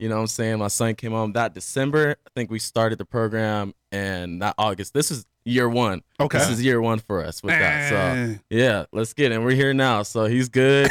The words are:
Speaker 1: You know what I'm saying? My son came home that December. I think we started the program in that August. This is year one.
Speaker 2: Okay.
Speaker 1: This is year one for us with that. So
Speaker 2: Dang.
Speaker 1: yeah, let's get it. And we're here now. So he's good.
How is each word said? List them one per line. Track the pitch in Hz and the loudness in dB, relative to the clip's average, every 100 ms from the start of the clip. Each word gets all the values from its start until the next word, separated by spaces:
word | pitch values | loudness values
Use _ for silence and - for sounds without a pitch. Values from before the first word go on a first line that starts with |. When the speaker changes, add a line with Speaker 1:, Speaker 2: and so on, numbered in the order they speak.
Speaker 1:
You | 113 | -4
know | 110 | -2
what | |
I'm | 110 | -4
saying? | - 113 110 | -2 -2 -2
My | 101 | -2
son | - 117 107 | 0 -2 -2
came | 117 | -4
home | 113 107 | -4 -2
that | 110 113 | -2 -2
December. | 90 - 135 139 151 151 143 _ | -4 -8 -4 0 2 2 -2 _
I | |
think | - 107 | -8 -6
we | 110 | -6
started | - 117 113 110 | -4 0 0 -2
the | |
program | 98 120 110 110 110 104 101 - - | -6 -2 -2 0 -2 -2 -6 -10 -10
in | 98 98 92 87 87 | -6 -4 -4 -6 -4
that | 101 - | -4 -2
August. | 107 95 98 | -2 -2 -4
This | 139 151 | -2 -2
is | 127 - _ | -4 -12 _
year | 117 123 120 | -2 0 2
one. | 120 117 92 - - | 2 0 -2 -8 -4
Speaker 2:
Okay. | 143 147 | 0 2
Speaker 1:
This | 143 | 0
is | 117 | 2
year | 131 120 | 2 2
one | 113 110 | 2 -2
for | - 95 | -2 -4
us | 78 - | -4 -6
with | 101 | -2
that. | 160 151 151 143 | 0 2 0 0
So | |
Speaker 2:
Dang. | 101 92 127 117 104 - | 0 0 0 -4 -6 -2
Speaker 1:
yeah, | 113 127 98 76 | 2 2 2 -2
let's | 107 113 | -4 -4
get | - 135 | 0 0
it. | 113 | 2
And | |
we're | 123 131 | 2 2
here | 139 | 2
now. | 135 131 107 | 2 2 0
So | 104 117 | 0 0
he's | 110 123 127 | 2 2 2
good. | 127 135 139 139 | 4 6 6 4